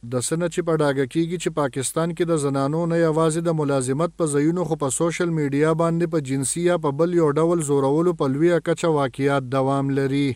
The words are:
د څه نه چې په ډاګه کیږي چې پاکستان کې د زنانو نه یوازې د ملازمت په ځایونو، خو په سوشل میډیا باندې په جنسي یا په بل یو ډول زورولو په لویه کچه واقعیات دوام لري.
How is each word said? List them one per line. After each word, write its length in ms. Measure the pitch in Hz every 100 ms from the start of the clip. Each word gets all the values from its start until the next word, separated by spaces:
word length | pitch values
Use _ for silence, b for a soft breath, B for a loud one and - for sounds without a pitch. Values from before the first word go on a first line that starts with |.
| 120
د 20 | 123 120
څه 80 | 165
نه 80 | 175
چې 80 | 175 170
په 60 | 160
ډاګه 240 | 147 135 135
کیږي 240 | 160 165 175
چې 140 | 175 160
پاکستان 560 | 143 139 123 - 165 170
کې 160 | 170
د 80 | 165
زنانو 420 | 139 139 139 156 170
نه 60 | 165
یوازې 400 | 165 156 160 160 170
د 100 | 160
ملازمت 560 | 147 139 127 135 170 -
په 100 | 160 143
ځایونو، 300 | 147 175 160
خو 80 | 156
په 120 | 143 -
سوشل 300 | 170 160 175 160
میډیا 320 | 143 139 156 160
باندې 240 | 165 165 170 165
په 120 | 131
جنسي 340 | 135 131 170 175
یا 80 | 175 156
په 120 | 139
بل 180 | 170 175
یو 100 | 156 143
ډول 240 | 165 175 143
زورولو 460 | 143 135 147 170 170
په 100 | 143 135
لویه 240 | 170 170 -
کچه 240 | 165 170 151
واقعیات 500 | 135 - 139 139 127 135
دوام 400 | 135 139 139 139
لري. 280 | 135 139 143